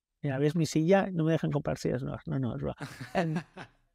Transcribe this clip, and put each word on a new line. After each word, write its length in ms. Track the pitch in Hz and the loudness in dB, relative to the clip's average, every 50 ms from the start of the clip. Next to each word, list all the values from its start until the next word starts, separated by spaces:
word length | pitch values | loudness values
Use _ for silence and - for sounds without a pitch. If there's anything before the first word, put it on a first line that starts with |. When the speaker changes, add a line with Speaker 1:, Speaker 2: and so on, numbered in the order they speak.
| _ _ _ _ | _ _ _ _
Speaker 1:
Mira, 180 | - 147 135 131 | -4 -2 0 2
¿ves 160 | 143 151 147 | 2 2 4
mi 100 | 175 160 | 2 0
silla? 440 | 139 - 160 156 165 190 196 185 196 | 2 2 2 4 6 6 6 4 2
No 140 | 190 170 156 | 0 0 2
me 80 | 156 165 | 2 2
dejan 180 | 156 - 160 | 2 2 0
comprar 260 | 147 143 151 156 156 - | 0 0 0 -2 -4 -2
sillas 240 | - 160 156 123 | -2 -2 -2 -2
nuevas. 240 | 135 143 135 127 - | -2 -4 -6 -8 -6
No, 140 | - 147 139 | -4 -2 -2
no, 160 | 135 117 - | -2 -2 -4
es 60 | 143 | -4
broma. 160 | 139 143 127 - 147 143 - - 135 - - | -4 -6 -6 -6 -10 -14 -12 -14 -14 -4 -2
Em, 220 | 190 180 160 156 | 0 0 0 -2
Speaker 2:
<laughs> 360 | 170 156 - _ 185 151 - _ _ _ _ _ | -4 -6 -8 _ -16 -16 -16 _ _ _ _ _